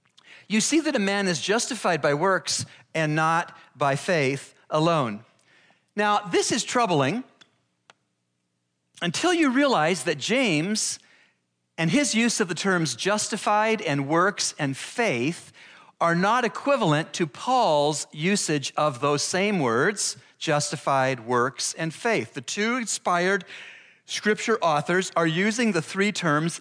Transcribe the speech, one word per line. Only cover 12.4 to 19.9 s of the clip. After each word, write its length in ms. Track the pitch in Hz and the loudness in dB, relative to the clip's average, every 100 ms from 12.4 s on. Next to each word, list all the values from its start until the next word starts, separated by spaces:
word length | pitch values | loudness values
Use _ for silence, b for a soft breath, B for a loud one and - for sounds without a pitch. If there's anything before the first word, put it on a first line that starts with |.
of 80 | 196 | -2
the 60 | 165 | -2
terms 400 | 196 180 156 120 | 0 0 0 -2
justified 840 | 180 214 - 214 - 208 220 220 | -2 0 -2 -4 0 2 2 0
and 280 | 160 143 139 | 0 -2 0
works 440 | 165 190 - - - | 2 2 0 -4 -4
and 160 | 147 135 | -4 -4
faith 800 | - - 233 127 131 170 - - B B B B | -8 -4 -2 0 -2 -4 -10 -20 B B B B
are 140 | 170 170 | 0 2
not 280 | 190 240 | 2 2
equivalent 720 | 233 - - 277 196 151 160 | 0 -2 0 2 4 2 0
to 120 | - 170 | -4 -6
Paul's 800 | - - 254 208 151 147 151 - | -4 0 2 4 4 2 0 -6
usage 640 | 156 165 202 - 151 127 - | -4 0 0 0 -2 -2 -2
of 240 | 151 127 | -2 0
those 240 | 143 147 | 0 0
same 360 | - 185 202 196 | 0 0 0 2
words, 580 | 131 113 160 | 2 2 2